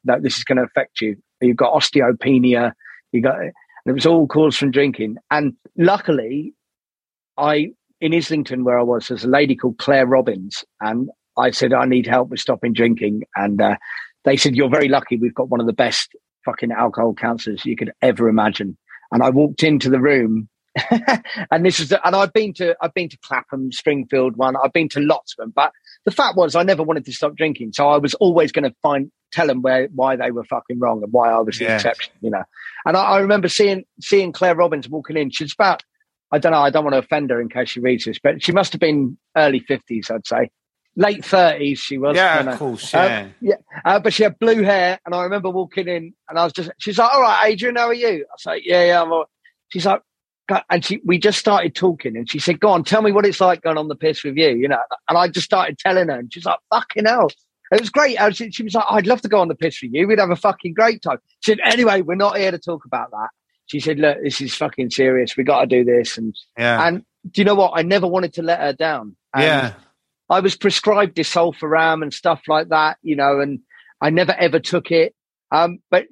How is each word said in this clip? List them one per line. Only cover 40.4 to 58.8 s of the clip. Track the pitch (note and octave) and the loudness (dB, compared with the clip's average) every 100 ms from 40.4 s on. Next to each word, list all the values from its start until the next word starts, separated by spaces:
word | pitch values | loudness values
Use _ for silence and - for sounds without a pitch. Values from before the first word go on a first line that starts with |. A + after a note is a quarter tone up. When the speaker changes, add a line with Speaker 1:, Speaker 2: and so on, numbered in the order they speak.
| A#2+ _ _ _ _ - | -4 _ _ _ _ 0
Speaker 1:
Late | G#3 G3+ - | 0 0 0
thirties | F#3+ E3+ D3 C#3+ C3 | 4 4 2 -2 -4
she | - C#3 | -6 -4
was, | C#3 E3 | 0 2
Speaker 2:
Yeah, | F#3 D#3 | 2 2
Speaker 1:
you | C3+ | -2
know. | |
Speaker 2:
of | B2 | -4
course, | C#3+ A2 - E3 | -6 -8 -2 0
Speaker 1:
Uh, | |
Speaker 2:
yeah. | F#3+ A2 G2 - | 2 0 -8 -6
Speaker 1:
yeah, | A#3 G3+ _ - E3 | -2 -2 _ -6 0
uh, | G3 | 2
but | G3+ | 0
she | - | 2
had | G#3+ - | 0 2
blue | A3+ A3+ | 2 2
hair, | G3 G3 F3+ F#3 E3+ | 2 2 0 -2 -6
and | |
I | F3 | -6
remember | F3+ G3+ F#3 | -4 -4 -4
walking | F#3 F3+ - F3 | -6 -6 -6 -6
in, | F3 E3 - - | -6 -10 -18 -8
and | E3 | -2
I | |
was | E3+ | -2
just, | - D#3+ - | -4 -12 -10
she's | - G3 | -4 0
like, | A#3+ | 2
"All | C#4 | 4
right, | A#3+ F#3+ A3 | 4 4 2
Adrian, | G#3+ A#3+ A#3+ | 0 -2 -2
how | A#3 | -2
are | A#3+ | 0
you?" | A#3 E3+ - | -2 -2 -8
I | |
was | - - | -12 -10
like, | E3 | -8
"Yeah, | F3+ F3+ F3 | 0 2 4
yeah, | F3 | 4
I'm | E3 | 2
all | E3 | -2
right." | D3+ _ _ _ _ | -4 _ _ _ _
She's | F#3 F#3 | -4 0
like, | G3 - _ _ _ - | -2 -4 _ _ _ -4
"Go," | F#3+ - | -4 0
and | F3 - | -2 -2
she, | - | -4
we | - F3+ | 0 2
just | G#3 G3 | 2 0
started | - G3+ E3+ | 2 2 0
talking, | - F#3 D#3+ C3 A2+ | -2 -2 -2 -6 -8
and | A#2 | -8
she | D3 | -6
said, | D#3 D#3+ | -4 0
"Go | G#3 | 2
on, | F3+ | 2
tell | D#3 A3 | 2 2
me | G#3+ | 2
what | G3+ G3+ | 2 2
it's | - | 2
like | F#3 E3+ | 2 2
going | E3 D#3 | 0 -4
on | D3+ | -4
the | C#3+ | -4
piss | D#3 C#3+ | -4 -2
with | D3 C#3 | -4 2
you," | D#3+ | 2
you | A#2 C#3 | 2 0
know. | B2+ B2 A#2+ - | -2 -4 -8 -2
And | E3+ | 2
I | F3+ | 0
just | F3 - | -2 -2
started | F#3+ F3+ C#3+ | 0 0 -2
telling | F#3+ F#3 E3+ | 0 0 0
her, | B2+ | -2
and | B2 | -10
she's | F3 F3 | -8 -4
like, | F3 _ | -4 _
"Fucking | A#3 - G#3+ G#3+ | -2 -2 -2 0
hell." | B3 E3 - _ _ _ | 2 2 -2 _ _ _
It | G3+ | 0
was | A3+ | 2
great. | C#4+ D4 A#3 | 0 0 2
I | G#3 | 0
was, | G3 | 0
she | A3+ - | -8 -10
was | A3 | -4
like, | G#3+ | -2